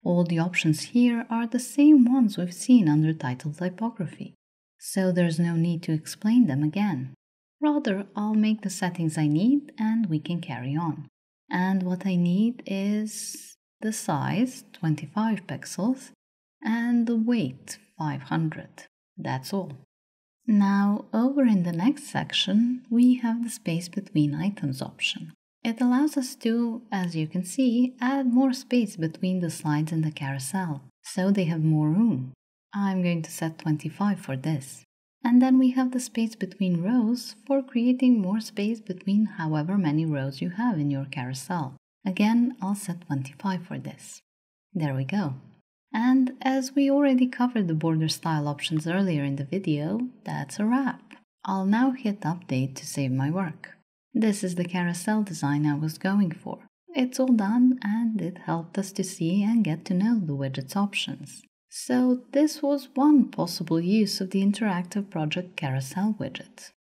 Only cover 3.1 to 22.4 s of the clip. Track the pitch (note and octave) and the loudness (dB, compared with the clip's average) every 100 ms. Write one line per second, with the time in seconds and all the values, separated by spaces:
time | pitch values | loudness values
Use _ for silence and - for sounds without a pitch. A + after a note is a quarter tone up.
3.1 | D#3 C3 B2+ D3+ D3 F3+ F3+ A3+ A#3 D#3+ | 0 -4 -6 -8 -6 -6 -4 -8 -6 -8
4.1 | - - _ _ _ _ _ - G3 F#3 | -8 -16 _ _ _ _ _ -6 0 2
5.1 | F3+ F3 E3 E3+ E3 E3+ E3+ - D#3 - | 2 2 2 0 2 0 -2 -2 -4 -4
6.1 | - G#3+ A#3+ G3+ C3+ D3+ G3 G#3 C#3 C3 | -4 2 4 4 2 0 0 -2 -2 -6
7.1 | - _ _ _ _ D4+ D4 C#4 F#3+ G3 | -12 _ _ _ _ 0 2 0 -2 -4
8.1 | - G#3 G#3+ G#3+ A3 G3 - F3+ F3 D#3+ | -6 0 2 2 0 -4 -4 -4 -2 -2
9.1 | D#3+ D3+ D3+ A3 C#4+ - - A3 A3+ G#3 | 0 2 4 4 2 -2 -4 -2 0 0
10.1 | D#3 D3+ F3 E3 A#2+ B2+ D3 E3+ C#3+ C#3 | -2 -2 -6 -6 -8 -4 -2 -2 -6 -12
11.1 | _ _ _ _ F3+ F#3 G3 F3+ F3+ F#3+ | _ _ _ _ -2 0 0 -2 -2 0
12.1 | F3+ F3 F#3 A3+ B3 - G3 G3+ G#3 G#3+ | 0 2 2 2 -2 -8 -4 -2 -2 -4
13.1 | - - - - - _ _ A3 G#3+ - | -10 -12 -14 -18 -20 _ _ -8 -6 -4
14.1 | D3 C3+ D#3+ B3+ - - - D#3+ D3+ D3 | -2 -2 0 -2 -4 -20 -6 -2 -2 -4
15.1 | - A3 G#3 - C#3 - - G#3 C4 - | -4 -2 -2 -6 -12 -10 -4 -2 -2 -8
16.1 | _ _ _ _ _ A3 A#3 A#3+ A#3+ A#3 | _ _ _ _ _ -4 -2 0 2 2
17.1 | A#3 A3 A#3+ C3+ C3 - - _ - D#3 | 0 2 0 0 -6 -16 -18 _ -8 -6
18.1 | C3+ - D#3+ D#3+ - - - - _ _ | -6 -4 -2 -2 -4 -16 -20 -20 _ _
19.1 | - D#3+ C3 - G3 E3 C3+ _ _ _ | -10 -6 -6 -4 -6 -6 -14 _ _ _
20.1 | _ _ _ - G#3 G3 G3+ G3+ G#3 - | _ _ _ 2 4 4 4 2 0 -2
21.1 | A3 B3+ C#4+ B3+ G3 F3 E3 G#3+ D4 - | 0 2 4 4 4 2 2 0 0 -4
22.1 | - - - | -6 -2 -2